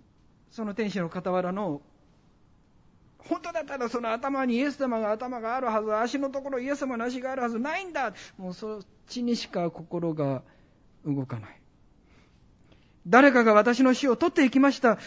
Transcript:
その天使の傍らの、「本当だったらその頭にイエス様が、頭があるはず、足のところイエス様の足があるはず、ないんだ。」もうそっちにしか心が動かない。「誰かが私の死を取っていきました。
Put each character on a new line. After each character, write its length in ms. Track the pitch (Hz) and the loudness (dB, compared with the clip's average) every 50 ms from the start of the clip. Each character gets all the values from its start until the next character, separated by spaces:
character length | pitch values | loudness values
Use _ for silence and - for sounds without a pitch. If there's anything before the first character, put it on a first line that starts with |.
| _ _ _ _ _ _ _ _ _ _ | _ _ _ _ _ _ _ _ _ _
そ 140 | - - 220 | -12 -10 -8
の 80 | 208 196 | -6 -4
天 160 | 240 220 202 | -4 -4 -2
使 100 | 180 202 | -2 -2
の 100 | 175 165 - | -4 -4 -4
傍 280 | 185 170 190 180 185 | -6 -4 -2 0 0
ら 100 | 180 180 | 0 -2
の、 300 | 185 196 214 180 147 143 - _ _ _ _ _ _ _ _ _ _ _ _ _ _ _ _ _ _ _ _ _ _ _ _ _ _ _ | -2 -4 -4 -4 -4 -6 -10 _ _ _ _ _ _ _ _ _ _ _ _ _ _ _ _ _ _ _ _ _ _ _ _ _ _ _
「本 240 | - - 330 349 | -8 -8 -8 -6
当 120 | - 349 339 | -6 -8 -8
だ 80 | 330 | -8
っ 40 | 294 | -8
た 120 | 277 277 269 | -8 -8 -6
ら 100 | 247 226 | -6 -4
そ 140 | 233 240 | -4 -4
の 100 | 240 226 | -4 -4
頭 340 | 220 233 254 277 277 269 262 | -4 -4 -4 -4 -2 -2 -2
に 100 | 247 233 | 0 0
イ 40 | 233 | 0
エ 120 | 277 294 | 0 -2
ス 60 | 262 - | -2 -4
様 220 | 269 254 233 220 | -4 -2 -2 -2
が、 120 | 220 208 | -2 -2
頭 280 | 214 220 254 247 254 240 | -2 -4 -4 -8 -8 -8
が 160 | 220 220 240 | -6 -6 -4
あ 60 | 262 | -4
る 60 | 262 233 | -2 -2
は 140 | 220 214 214 | -2 -2 -2
ず、 120 | 214 214 | 0 0
足 240 | 214 233 240 254 277 | 0 0 -2 -2 -4
の 100 | 277 269 | -4 -4
と 100 | 262 277 | -6 -6
こ 80 | 262 285 | -8 -6
ろ 100 | 277 247 | -6 -6
イ 80 | 247 269 | -4 -4
エ 80 | 285 | -6
ス 40 | 277 | -4
様 180 | 294 262 254 226 | -4 -6 -6 -6
の 80 | 226 | -6
足 160 | 247 247 262 | -6 -6 -6
が 100 | 247 262 | -8 -8
あ 40 | 262 | -6
る 80 | 262 247 | -4 -4
は 60 | 233 | -4
ず、 100 | 233 220 | -4 -4
な 180 | 247 294 320 370 | -4 -4 -6 -6
い 60 | 392 | -8
ん 80 | 359 311 | -8 -6
だ。」 200 | 302 262 220 175 - - - - - | -6 -6 -6 -6 -10 -18 -20 -18 -14
も 120 | 185 185 | -12 -12
う 40 | 180 | -12
そ 260 | - 220 214 214 208 | -10 -10 -10 -10 -12
っ 20 | 185 _ _ _ _ - | -14 _ _ _ _ -12
ち 160 | - 247 240 | -8 -4 -2
に 120 | 240 240 226 | -2 -2 -2
し 100 | - - | -4 -4
か 240 | - 185 175 170 | -4 -2 -2 -2
心 420 | - - 160 - - 175 170 170 160 | -4 -8 -12 -10 -8 -4 -4 -2 -2
が 300 | 156 147 139 135 127 - _ _ _ _ _ _ _ _ _ _ _ - | -2 -2 -2 -2 -4 -6 _ _ _ _ _ _ _ _ _ _ _ -6
動 200 | 156 143 139 131 | -4 -4 -4 -4
か 140 | 127 123 113 | -6 -8 -10
な 80 | 101 - | -10 -12
い。 140 | - _ _ _ _ _ _ _ _ _ _ _ _ _ _ _ _ _ _ _ _ _ _ _ _ _ _ _ _ _ - 175 | -18 _ _ _ _ _ _ _ _ _ _ _ _ _ _ _ _ _ _ _ _ _ _ _ _ _ _ _ _ _ 0 6
「誰 240 | 185 247 277 285 | 8 8 10 10
か 120 | 254 254 233 | 8 8 6
が 80 | 226 214 | 6 6
私 300 | 208 208 240 240 233 262 | 6 6 6 4 4 6
の 100 | 254 254 | 4 4
死 160 | - - 269 | 4 2 2
を 80 | 233 - | 2 2
取 140 | 330 349 | 2 0
っ 20 | - | 4
て 120 | - 285 | 4 4
い 40 | 247 | 4
き 100 | - 269 | 6 6
ま 120 | 269 277 | 4 4
し 100 | 269 - | 4 4
た。 160 | - 233 208 - - | 4 2 2 2 -2